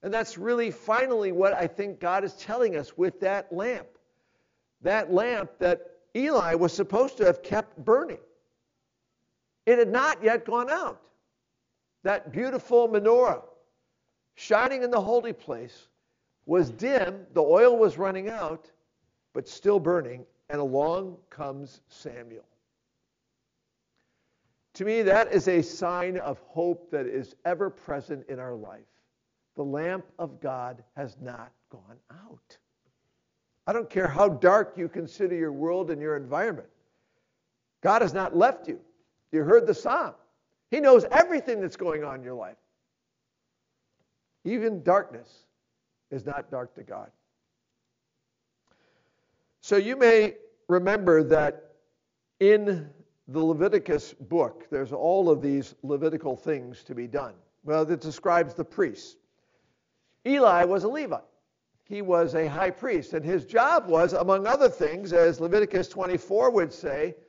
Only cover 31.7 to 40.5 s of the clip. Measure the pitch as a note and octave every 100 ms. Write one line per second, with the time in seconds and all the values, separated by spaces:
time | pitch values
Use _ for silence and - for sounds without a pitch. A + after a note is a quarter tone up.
31.7 | B2+ F#2+ A#2 _ D#3 G#3+ A#3 _ _ _
32.7 | _ _ _ _ _ _ _ _ _ -
33.7 | A3+ A#3 F#3+ F3+ C#3+ G3+ D3 F3+ G3+ G3+
34.7 | - E3 - E3 - F#3+ F3 D#3+ C#3 D#3+
35.7 | F3+ F3 D3+ D3+ D3+ C3 D3 A3 D#3 -
36.7 | _ _ _ _ _ _ _ _ _ _
37.7 | _ F3+ G#3+ G3+ D#3+ F#3 E3 A3+ C4+ -
38.7 | C3+ _ _ _ _ _ D#3 D3+ A3+ A#3
39.7 | G3+ - C#4 B3 - _ _ _